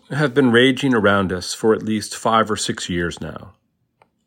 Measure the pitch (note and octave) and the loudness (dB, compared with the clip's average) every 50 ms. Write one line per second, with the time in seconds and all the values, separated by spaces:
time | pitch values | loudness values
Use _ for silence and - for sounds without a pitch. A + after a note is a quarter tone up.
0 | _ - D#3 C#3 D3+ C3+ A#2+ C#3+ C3+ B2 A2+ A#2 B2+ C3+ C3 A#2 C#3+ C3+ B2 A2+ | _ -8 -4 -2 -2 0 2 4 4 6 6 6 6 4 2 0 0 0 2 2
1 | G2 G2+ G2+ G2+ F#2+ F2 F#2 F2+ F2 - - - - A2 G#2+ F#2+ F2+ A2 A2 G#2+ | 4 4 2 2 0 -2 -4 -6 -8 -10 -6 -2 2 2 2 2 0 -4 -4 -4
2 | F#2+ - - - - A#2+ A2+ A2+ A2 G2+ G#2 F#2+ - - A2 - - - F2+ F2 | -6 -8 -10 -6 -2 0 2 2 2 0 -2 -4 -4 -6 -6 -6 -6 -6 -4 -4
3 | E2+ E2+ D#2+ - E2 D#2+ D#2+ - - - - _ _ _ _ _ _ _ _ _ | -4 -4 -6 -8 -12 -12 -12 -14 -16 -20 -20 _ _ _ _ _ _ _ _ _
4 | _ _ _ _ _ | _ _ _ _ _